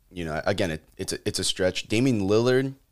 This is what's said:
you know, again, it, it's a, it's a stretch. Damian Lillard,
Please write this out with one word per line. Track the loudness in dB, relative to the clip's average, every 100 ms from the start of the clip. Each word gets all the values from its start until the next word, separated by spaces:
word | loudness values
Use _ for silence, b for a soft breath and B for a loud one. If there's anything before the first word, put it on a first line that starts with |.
| _
you | -8 -6
know, | -4 -2
again, | 0 -2
it, | -4 -10 -10
it's | -8
a, | -4 -4
it's | -2
a | -4
stretch. | 0 0 0 -2
Damian | 2 2 2 2
Lillard, | 4 4 2 0 -6 _